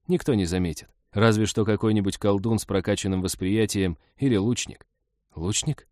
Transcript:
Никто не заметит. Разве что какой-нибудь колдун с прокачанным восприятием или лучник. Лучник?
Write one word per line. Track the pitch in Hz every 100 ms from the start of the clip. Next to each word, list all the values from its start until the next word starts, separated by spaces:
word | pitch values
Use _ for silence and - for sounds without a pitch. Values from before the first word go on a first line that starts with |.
| -
Никто | 175 -
не | 110
заметит. | 85 92 87 - - _ _
Разве | 104 113 107
что | 107 -
какой-нибудь | 104 104 110 107 98 -
колдун | 104 98 113 110
с |
прокачанным | - 98 104 101 98 92
восприятием | 92 - 95 107 107 101 92 82 _ _
или | 135 104
лучник. | 110 120 - - _ _ _ _ _
Лучник? | - 87 107 156 143 -